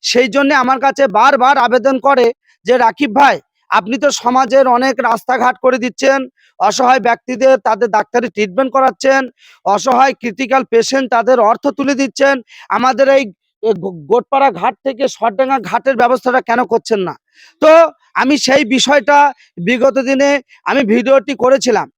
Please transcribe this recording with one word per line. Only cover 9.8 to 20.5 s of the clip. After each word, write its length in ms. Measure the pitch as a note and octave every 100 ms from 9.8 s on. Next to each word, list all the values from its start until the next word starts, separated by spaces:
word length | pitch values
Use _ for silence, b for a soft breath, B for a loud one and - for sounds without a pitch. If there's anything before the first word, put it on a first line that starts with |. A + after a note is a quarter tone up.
| C4 B3+ C4+
ক্রিটিক্যাল 500 | B3 A#3+ F#3 B3+ C4+
পেশেন্ট 420 | A#3+ A#3 A3 C4+ B3+
তাদের 260 | A#3+ A3+ B3
অর্থ 240 | G#3+ A#3 C#4+
তুলে 260 | - C4+ C4+
দিচ্ছেন, 400 | C4+ - C4+ C4+ A3 B B
আমাদের 380 | G3+ B3+ B3 C4+
এই 140 | C4+ A#3+ F3 _ _
গো-, 340 | A3 G3 F3+ F3 C#3+
গোটপাড়া 440 | A#3 - C4+ C#4
ঘাট 240 | F3 G#3 -
থেকে 200 | C4+ A#3 C4
সরডাঙ্গা 520 | - A3+ G3 C4 C4+
ঘাটের 360 | F#3 G#3+ C4 B3+
ব্যবস্থাটা 460 | A#3+ B3+ - B3
কেন 180 | A#3+ A#3 B3
করছেন 340 | A3+ - G#3+
না?" 140 | F3+ D3 _ b b b
তো 100 | D#4 D#4+ E4 - _
আমি 220 | E3 B3 D4
সেই 260 | - C#4 C#4+
বিষয়টা 520 | B3+ A#3 C#4+ A3+ C#4+ C#4+ - b -
বিগত 380 | F3 B3 C4+ C4
দিনে 300 | B3+ C4+ C#4 C#4+ -